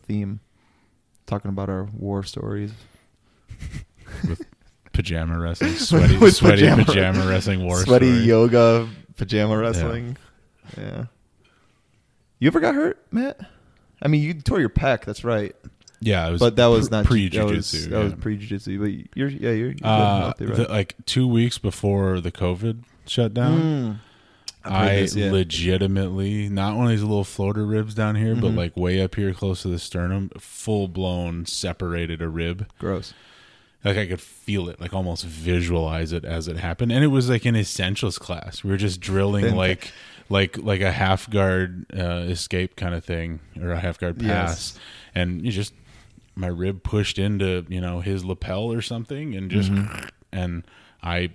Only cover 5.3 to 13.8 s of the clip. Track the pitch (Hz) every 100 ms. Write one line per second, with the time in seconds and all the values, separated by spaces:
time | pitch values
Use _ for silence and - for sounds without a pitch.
5.3 | 82 85 85 294 330 262 165 - - 208
6.3 | - - 101 101 - 107 98 92 92 92
7.3 | 92 98 95 90 90 92 123 127 123 117
8.3 | 113 117 120 117 117 113 110 - - 95
9.3 | 104 104 107 113 95 80 117 120 131 -
10.3 | _ _ _ - - 101 - 120 - _
11.3 | _ _ _ _ _ _ _ _ _ _
12.3 | _ - 330 - 277 311 - _ 220 262
13.3 | - - _ _ _